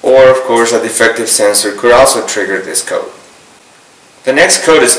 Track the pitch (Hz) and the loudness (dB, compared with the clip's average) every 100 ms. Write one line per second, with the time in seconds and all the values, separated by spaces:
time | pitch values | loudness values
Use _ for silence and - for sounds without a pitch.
0 | 127 131 131 131 - 117 117 123 - - | 4 4 6 4 0 -2 0 -2 -4 -2
1 | 113 113 110 - 104 101 104 101 120 120 | -2 -2 -4 -2 0 0 -4 -2 2 4
2 | 139 120 - 107 95 92 - - - 139 | 4 0 -4 -6 -4 -6 -6 -8 -6 -8
3 | - - - - _ _ _ _ _ _ | -8 -16 -20 -20 _ _ _ _ _ _
4 | _ _ - 139 175 - - 156 123 | _ _ -4 0 2 0 2 2 2